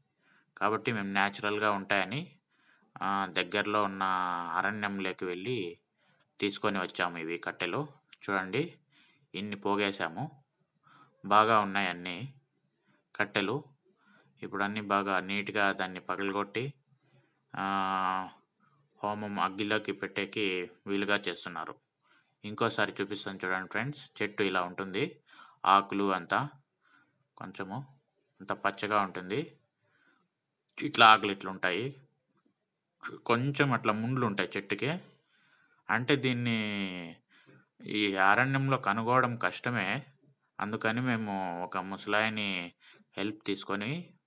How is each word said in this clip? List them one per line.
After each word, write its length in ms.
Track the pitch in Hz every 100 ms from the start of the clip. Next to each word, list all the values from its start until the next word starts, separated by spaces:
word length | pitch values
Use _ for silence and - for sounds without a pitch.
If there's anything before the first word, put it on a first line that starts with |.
| _ _ _ _ _ -
కాబట్టి 340 | 101 110 117
మేము 200 | 110 98
న్యాచురల్‌గా 600 | 98 101 101 104 104 107
ఉంటాయని, 640 | 101 95 101 92 135 180 - _ _ _ _ _ -
ఆ, 240 | 90 98
దగ్గరలో 580 | 95 85 87 104 101 107
ఉన్న 200 | 101 98 95 92 90 87 85
అరణ్యంలోకి 720 | 87 95 107 104 98 95 90
వెళ్ళి 520 | 92 87 104 120 85 85 _ _ _ _ _ -
తీసుకొని 400 | 101 - 107 98
వచ్చాము 380 | 90 - 87 85
ఇవి 200 | 80 85
కట్టెలు. 500 | 87 - 87 110 151 - _ -
చూడండి, 560 | - 98 92 117 165 - _ _ _ _ _
ఇన్ని 200 | 90 104
పోగేశాము, 880 | 101 101 101 98 98 82 87 151 - _ _ _ _ - - - _
బాగా 340 | 98 104 110 110
ఉన్నాయి 280 | 101 98 92
అన్నీ 460 | 87 90 87 135 - _ _ _ _ _ _ _
కట్టెలు. 480 | - 101 107 98 139 - _ _ _ _ - _ _
ఇప్పుడు 220 | 95 98
అన్నీ 180 | 101 107
బాగా 380 | 101 101 98 92
నీట్‌గా 520 | 92 101 101 104 98
దాన్ని 280 | 95 92 90
పగలగొట్టి, 760 | - 92 98 101 101 - 139 - _ _ _ _ _ _ _
ఆ, 720 | - 98 98 95 95 92 95 95 - _ _ _ _ _ _
హోమం 360 | 104 107 104 98
అగ్గిలోకి 520 | 92 95 104 107 107
పెట్టేకి 800 | - 98 - 98 110 98 90 90 - 98
వీలుగా 280 | 101 104
చేస్తున్నారు. 600 | 104 95 85 - 82 80 - _ _ _ _ _ _
ఇంకోసారి 480 | 104 107 117 110 104 -
చూపిస్తాను 380 | 98 101 104 95
చూడండి 220 | 92 92 90
ఫ్రెండ్స్, 540 | 104 131 143 - -
చెట్టు 220 | 104 104
ఇలా 180 | 98 92
ఉంటుంది, 580 | 90 90 95 95 147 - _ - - _
ఆకులు 480 | - 98 98 101 98
అంతా 360 | 92 80 101 143 - _ _ _ _ _ _ _ -
కొంచెము 600 | 92 92 95 117 139 _ _ _ _ _
అంత 100 | -
పచ్చగా 500 | - 98 101 104 107
ఉంటుంది. 560 | 95 92 90 120 170 - _ _ _ _ _ _ _ _ _ _ _ -
ఇట్లా 260 | - - 113
ఆకులు 240 | 110 104
ఇట్లా 200 | 98 95
ఉంటాయి, 560 | 95 92 90 131 - - _ _ _ _ _ _ _ _ _ - -
కొంచెం 480 | - 117 139 139 139
అట్లా 200 | 117 110
ముండ్లు 320 | 107 117 131
ఉంటాయి 240 | 117 101 90 98
చెట్టుకి. 360 | - 104 123 185 - _ _ _ _ _ _ _ -
అంటే 260 | 110 127
దీన్ని 440 | 139 127 123 120 113 107 101 95 90 85 85 _ - - - _ _
ఈ 300 | - 107 101
అరణ్యంలో 640 | 95 95 107 131 135 135 131
కనుగోవడం 580 | 98 107 117 127 123
కష్టమే, 680 | 117 92 - 123 120 95 127 - _ _ _ _ -
అందుకని 420 | 101 107 110 117
మేము 640 | 127 113 107 98 92 87
ఒక 140 | 90 95
ముసలాయని 920 | 95 95 104 104 110 107 101 92 87 - - - _ -
హెల్ప్ 260 | 104 107
తీసుకొని 680 | - 98 - 101 107 165 170 _